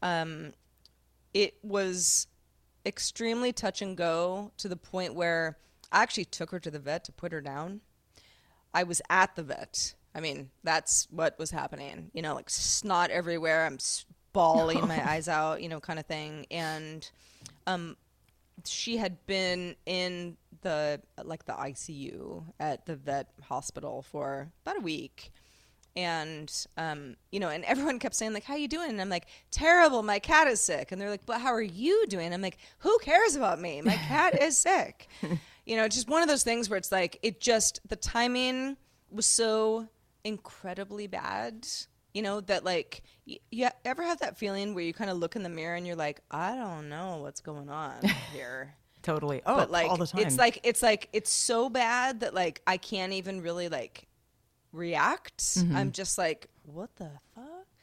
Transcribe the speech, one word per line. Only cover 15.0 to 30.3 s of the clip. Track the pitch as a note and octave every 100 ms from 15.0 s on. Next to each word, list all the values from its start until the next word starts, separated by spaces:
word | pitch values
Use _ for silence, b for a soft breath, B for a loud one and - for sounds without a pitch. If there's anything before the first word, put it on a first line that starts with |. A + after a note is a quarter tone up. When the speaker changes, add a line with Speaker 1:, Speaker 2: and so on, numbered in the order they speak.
| C3+
Speaker 2:
<laughs> |
Speaker 1:
eyes | D#3 D#3+
out, | D#3 D#3 D#3
you | E3+
know, | D#3+
kind | - D#3+
of | D3+
thing. | D#3 D3+ D3+ -
And, | E3+ D#3+ D#3 D#3 D#3 - B B B B B -
um, | F3+ E3+ - _ _ _ _ _ - -
she | - - A#3
had | G3+ F3 -
been | F#3+ F#3 F3+ F3 - -
in | F#3 F3+ F3+ F3 E3 _ E3
the, | F#3 D#3 D3+ D3 - -
like, | - D#3+ -
the | -
I | C#3
C | C3+ -
U | D3 C#3 - - E3+ E3 -
at | D3+ C#3 -
the | D3+
vet | C#3+ C#3 C3 _
hospital | C#3 C3 - - D3 B2+
for | C3+ D3+ C3+ C#3 D3 -
about | - G4
a |
week. | F#3+ D#3 C3 - - b b b b b b -
And, | F3 E3 D#3 D#3 D3+ - - -
um, | D#3+ D3+ C#3 - _
you | G3
know, | F#3
and | D3+ -
everyone | C4+ C#4+ B3+
kept | B3 -
saying, | A3
like, | G#3+ -
"How | C#4+
you | D4
doing?" | D#4 E4+
And | G#3+
I'm | F#3+
like, | F3+ - B B
"Terrible. | - D#4 F4 E4 B3
My | G#3+ G3+
cat | -